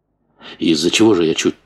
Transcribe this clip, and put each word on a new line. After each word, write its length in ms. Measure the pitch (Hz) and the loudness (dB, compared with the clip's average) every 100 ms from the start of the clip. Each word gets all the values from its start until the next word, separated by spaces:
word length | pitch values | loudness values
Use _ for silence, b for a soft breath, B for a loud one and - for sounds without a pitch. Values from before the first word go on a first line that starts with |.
| _ _ _ _ B B | _ _ _ _ B B
И 120 | 85 | -2
из-за 200 | 78 82 | -2 -2
чего 240 | - 110 | 2 2
же 100 | 92 | 2
я 100 | 80 | 0
чуть 220 | 80 82 - | -2 -4 -6